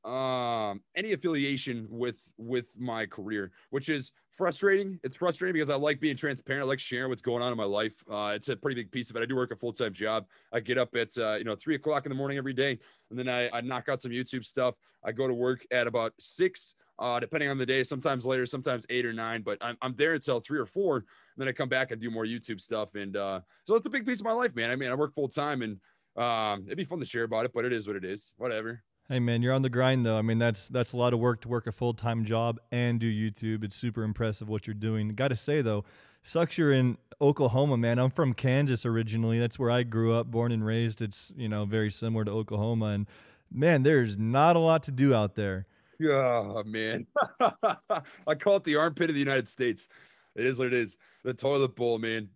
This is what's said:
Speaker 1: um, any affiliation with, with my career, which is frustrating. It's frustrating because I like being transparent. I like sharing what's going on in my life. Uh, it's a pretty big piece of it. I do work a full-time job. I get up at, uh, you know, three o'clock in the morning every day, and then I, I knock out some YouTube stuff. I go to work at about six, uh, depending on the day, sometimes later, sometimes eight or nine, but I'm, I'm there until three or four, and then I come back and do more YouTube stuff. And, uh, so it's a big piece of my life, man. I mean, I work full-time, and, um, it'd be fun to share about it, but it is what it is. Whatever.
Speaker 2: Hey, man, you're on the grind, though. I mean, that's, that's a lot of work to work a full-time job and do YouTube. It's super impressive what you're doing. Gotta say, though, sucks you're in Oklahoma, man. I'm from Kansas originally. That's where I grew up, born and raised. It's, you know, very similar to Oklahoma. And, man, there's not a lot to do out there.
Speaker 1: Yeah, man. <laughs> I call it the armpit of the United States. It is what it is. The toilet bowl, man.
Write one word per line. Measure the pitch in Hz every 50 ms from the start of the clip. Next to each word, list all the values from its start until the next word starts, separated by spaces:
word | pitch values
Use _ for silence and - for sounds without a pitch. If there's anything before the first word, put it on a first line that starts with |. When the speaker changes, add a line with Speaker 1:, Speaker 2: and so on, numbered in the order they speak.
| -
Speaker 1:
um, | 107 123 131 131 131 127 127 123 120 117 113 107 104 98 101 _ _ _
any | 170 196 220
affiliation | 196 143 - 170 160 143 139 139 139 127 - 139 120 117 110 -
with, | 113 117 123 123 113 _ - - _ -
with | 113 117 127 123 117 _ _ 107
my | 123 123 117 113 110
career, | 98 - - 95 104 107 104 98 92 _ - _ _
which | 131 139 139 165
is | 156 143 131 - _ _ _ _
frustrating. | _ - 185 175 165 - 190 196 196 196 202 196 190 170
It's | - 131 -
frustrating | - 175 180 170 - 185 185 175
because | 156 156 139
I | 143
like | 135 147 151 147 139
being | 151 151 139
transparent. | 131 - 147 135 131 - - 135 139 139
I | 131
like | 139 139
sharing | - - 123 123 131 131
what's | 127 -
going | - 123 120 120
on | 120 123
in | 120 117
my | 107
life. | 101 101 104 110 110 - _ - -
Uh, | 107 104 104 104 104
it's | 107 - 139
a | 127
pretty | 98 - 143 131 120
big | 113 95
piece | - 127 120 -
of | 117
it. | 117
I | 117
do | 117 135
work | 127 127 120
a | 113
full-time | - - 120 110 - 123 110
job. | 95 90 107 107 110 110 104 _ _ - _ _
I | 113 117
get | 107 113 123 131
up | 123 - -
at, | 120 117 - - 123
uh, | 113 107 107
you | 104 107
know, | 113 107
three | 95 - 156 156
o'clock | 139 - 156 151 143 135
in | 143
the | 135
morning | 135 139 139 139 139
every | 127 139
day, | 131 123 139 139 127 110 - - _ _ _ _
and | 113 123
then | 127 127
I, | 123 123 123 123
I | - 120
knock | 120 127 131 123 120 -
out | 135 127
some | - 123
YouTube | 120 123 127 - - 127 110
stuff. | - - 135 127 123 120 _ _ _ _ _
I | - 101
go | 117 117 135
to | 131 123
work | 120 123 127 131 123 - -
at | 127 123 117 120
about | 113 120 113 110 _ _
six, | - - - - 185 185 185 - - - - _ _ _ _ -
uh, | - 123 120 120
depending | 120 - 160 151 147 139
on | 139 135
the | 127
day, | 120 131 131
sometimes | 127 - 151 131 - 151 135 127 117
later, | 131 131 127 127
sometimes | 123 - 131 127 147 127 117 110 -
eight | 120 127 123
or | 120
nine, | 113 113 113 113 113 113
but | 104 107 104 -
I'm, | - 120 120 _
I'm | 127 131 123
there | 107 143 160
until | 160 147 - - 127 120
three | - - 151 147
or | 117
four, | - - 190 202 180 143 123
and | 92 _ - _ _ _ _
then | - 135 131
I |
come | 123 - 147 131
back | 131 131 131 127
and | 117 110
do | 113 120
more | 113 113 113
YouTube | 110 117 120 - - 110 92
stuff. | - - 113 107 107 - -
And, | 104 101 98 95
uh, | 101 98 98 95 92 92 _ _ _ _
so | - 214
it's | 226 226
a | -
big | - 269 214
piece | 262 247 202
of | 208
my | 226
life, | 226 240 247 226 131
man. | 120 113 117
I | 127
mean, | 135 139 123
I | 127
work | 139 151 139 _
full-time, | 156 143 127 - 151 143 147 143 127
and, | 117 110 104 95 _ _ _ _ _ _ _ 107
um, | 120 120 117 110 110 107 101 101 95
it'd | 95 104 175
be | 185
fun | 135 175 170
to | 123
share | - - 120 117
about | 113 113 113 117
it, | 123 -
but | 120 113
it | 123
is | 123 113 101
what | 104 104
it | 98 90
is. | 92 98 104 - - _
Whatever. | _ 123 123 113 110 110 113 120 117 _ _ _ _ _ -
Speaker 2:
Hey, | 131 127
man, | 120 120 117 117
you're | 120 127
on | 131 135
the | 135 131
grind, | 120 123 127 131 131 127 120
though. | 113 110
I | 110
mean, | 107 113 113 113
that's, | 117 117 110 - - -
that's | 117 123 120 - -
a |
lot | 120 120 123
of | 120 113
work | 117 123 120 110
to | - 117
work | 120 117 -
a | 117
full-time | - - 123 120 113 - 113 120 117 117 110
job | 104 113 113 117 117 113 113 _ _
and | - 120 120 120 120 117
do | 113 113
YouTube. | 107 104 110 110 101 - 113 110 110 107 107
It's | 101 -
super | - - 120 107 120
impressive | 110 110 104 - 117 110 104 - 110 104
what | 107 104 -
you're | 113
doing. | 107 104 107 110 110 107 107 107
Gotta | 107 107 131 139 127
say, | 110 - - 147 156
though, | 127 113 107 104 101 - - - - - _ _
sucks | _ - - 165 170 165 -
you're | - 160 147
in | 139 131 127 123 117 - _ _ - _
Oklahoma, | 147 139 147 - 139 120 107 131 143 147 135
man. | 117 117 117 117 120
I'm | 127 135
from | - - 160 131
Kansas | 113 - - 131 127 135 147 139 127 110 -
originally. | 120 113 113 113 107 107 113 113 113 113 117
That's | 120 113 - -
where | 131 120
I | 120 123
grew | 123 120 110 113 113 113 113
up, | 117 117 120
born | 117 117 117 117
and | 117 110 107
raised. | 110 110 117 117 113 107 -
It's, | 113 104 - - - - -
you | - 117 107
know, | 107 104 104
very | 101 107 113 107 107
similar | 101 - 117 113 113 110 107
to | 104
Oklahoma. | 101 110 107 - 104 101 107 117 117 113 110
And, | 107 104 101 104 - - - - - - _ _ _
man, | - 123 143 170 165 139
there's | 131 147 160 139 120 107 101
not | 98 110 113 123 135 151 170 175
a | 165
lot | 165 160 160 160 -
to | -
do | 135 123 139 139
out | 131 110 104 98 -
there. | - 104 98 95 95 98 _ _ _ _ _ _ -
Speaker 1:
Yeah, | 156 151 139 135 131 127 120 117 101 101 107 113 104
man. | 110 107 110 110 110 113 - 233 _ _ 294
<laughs> | - - - _
I | 254 208 - _ - - - - _ _ 320 165 139 - - - - - 156 147
call | - 202 196
it | 196 -
the | 160 147
armpit | 147 156 170 147 - 170 160
of | 151
the | 139
United | 143 160 160 175 214 -
States. | - - 127 120 107 - - _ - - - - _ _ _ _ _
It | - 117
is | 131 131 120
what | 131 123
it | 127
is. | 123 117 98 - _ _ _ _ _ -
The | 127 123
toilet | - - 135 143 139 135 123 -
bowl, | - 120 117 117 113
man. | 113 113 113 113 107 95 _